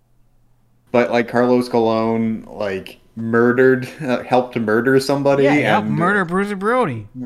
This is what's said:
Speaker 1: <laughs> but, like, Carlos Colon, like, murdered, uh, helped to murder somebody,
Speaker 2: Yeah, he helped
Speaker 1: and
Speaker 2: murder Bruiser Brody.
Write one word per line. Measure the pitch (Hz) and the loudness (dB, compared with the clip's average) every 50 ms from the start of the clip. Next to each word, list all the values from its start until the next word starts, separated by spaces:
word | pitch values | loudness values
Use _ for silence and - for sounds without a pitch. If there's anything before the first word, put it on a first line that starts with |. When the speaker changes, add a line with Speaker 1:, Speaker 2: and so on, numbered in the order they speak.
| _ _ _ _ _ _ _ | _ _ _ _ _ _ _
Speaker 1:
<laughs> | _ _ _ _ _ _ _ _ _ _ _ | _ _ _ _ _ _ _ _ _ _ _
but, | - 120 120 - | 0 0 0 2
like, | 113 120 117 - | 0 -2 -2 0
Carlos | - 120 123 123 123 123 123 123 | 0 0 2 4 2 2 0 0
Colon, | - 117 113 113 113 113 113 113 113 113 113 113 110 92 - | 0 0 2 2 0 0 0 0 -2 -2 -2 -4 -4 -6 -10
like, | - - 92 104 98 98 92 87 - - - _ _ _ | -14 -10 -8 -8 -6 -6 -8 -10 -14 -20 -20 _ _ _
murdered, | 113 113 113 113 117 120 123 120 127 131 131 131 127 127 - - - | -10 -6 0 2 4 4 4 4 6 6 4 4 2 0 -6 -12 -10
uh, | 156 127 123 - - | -6 -4 -4 -4 -2
helped | - 123 127 123 - - | 0 0 0 0 0 -4
to | 120 | -4
murder | 113 107 107 117 120 131 135 135 | -2 0 0 0 2 2 2 2
somebody, | 135 - 139 143 135 139 139 139 135 | 2 0 -2 0 2 2 2 2 2
Speaker 2:
Yeah, | 143 147 | 2 2
he | 147 | 2
helped | - 107 107 107 104 107 | 2 2 2 0 0 -2
Speaker 1:
and | 143 | -2
Speaker 2:
murder | 156 170 185 208 202 185 | 0 0 0 0 0 -2
Bruiser | 160 175 190 202 208 208 | -2 -2 -4 -4 -4 -6
Brody. | 185 196 220 247 254 233 165 120 110 104 107 - 127 123 | -6 -2 -2 0 0 -2 -2 -4 -8 -12 -14 -14 -14 -14